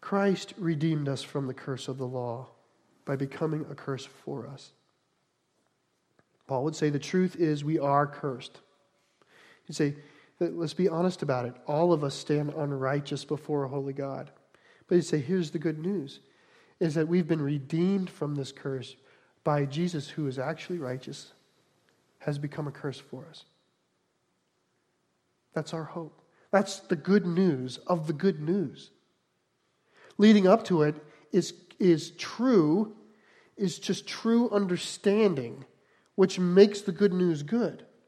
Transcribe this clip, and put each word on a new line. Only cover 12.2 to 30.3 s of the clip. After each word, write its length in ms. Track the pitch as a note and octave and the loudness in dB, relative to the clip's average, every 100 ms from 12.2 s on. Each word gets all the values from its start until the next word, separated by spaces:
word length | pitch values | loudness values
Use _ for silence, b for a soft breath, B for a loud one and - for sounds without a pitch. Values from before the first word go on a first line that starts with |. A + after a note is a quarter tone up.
| - D3 D3 | -2 0 0
unrighteous 760 | D3+ C#3+ C#3 C3 C#3+ C#3+ C#3+ | -4 -4 -2 -2 -2 -2 -8
before 400 | - D3+ D3+ D3 | -6 -6 -2 -4
a 40 | C3+ | -2
holy 240 | C#3 C#3 | -4 -6
God." 400 | C#3 C#3 C3+ C#3+ - _ b b b _ | -6 -8 -8 -12 -18 _ b b b _
But 80 | |
he'd 80 | F3 | 0
say, 160 | E3 D#3 | 2 -2
"Here's 320 | C3 F#3 D#3+ | 0 -2 -2
the 80 | E3+ | -4
good 220 | D#3 D#3 | -4 -4
news, 400 | E3 G3+ C#3 - _ b b b b b | -4 -4 -6 -12 _ b b b b b
is 160 | E3+ | -2
that 140 | D3+ D#3 | 0 2
we've 180 | F3 D#3 | 2 2
been 160 | E3 | 0
redeemed 680 | C#3+ D3 C3+ D#3+ F3+ G3 F#3 | 0 -2 -2 0 2 2 -2
from 260 | - D3 C#3+ | -6 -6 -4
this 160 | C3+ | -6
curse 440 | - C#3+ C3+ A#2 - b b b b | -8 -8 -8 -10 -18 b b b b
by 220 | - D3 C#3 | 0 2 0
Jesus, 440 | C3+ F3 E3+ C#3 | 0 -2 -2 -8
who 180 | - D3 | -6 -4
is 100 | C3 | -4
actually 400 | C3 D#3+ - F3+ | -6 -6 -8 -8
righteous, 540 | C3 C3 - - - _ _ _ _ _ _ _ _ _ | -6 -8 -10 -14 -16 _ _ _ _ _ _ _ _ _
has 180 | - C#3+ | -6 -6
become 300 | C#3+ - D3+ | -6 -8 -10
a 40 | |
curse 280 | C3+ D3 C3 | -8 -10 -10
for 260 | - C3 E3 | -14 -18 -16
us." 180 | D#3 - _ _ _ _ _ _ _ _ _ _ _ _ _ _ _ _ _ _ _ _ | -20 -20 _ _ _ _ _ _ _ _ _ _ _ _ _ _ _ _ _ _ _ _
That's 220 | - D#3 | -8 -8
our 100 | E3 | -8
hope. 380 | D3+ E3 D#3+ _ _ b b | -8 -10 -12 _ _ b b
That's 260 | G3 G3 - | 0 2 -6
the 180 | - E3+ | -4 -4
good 300 | - G#3 F3 | 4 2 4
news 520 | E3+ F#3+ C#3 B2+ A#2+ | 2 4 2 -2 -10
of 280 | - F3 D#3 | -2 -2 0
the 60 | |
good 280 | D3+ F#3+ D#3 | 0 0 0
news. 520 | D3+ G3 D3+ - - _ _ _ _ _ _ _ _ _ b b b - | -2 0 -2 -6 -20 _ _ _ _ _ _ _ _ _ b b b 4
Leading 300 | G#3 | 8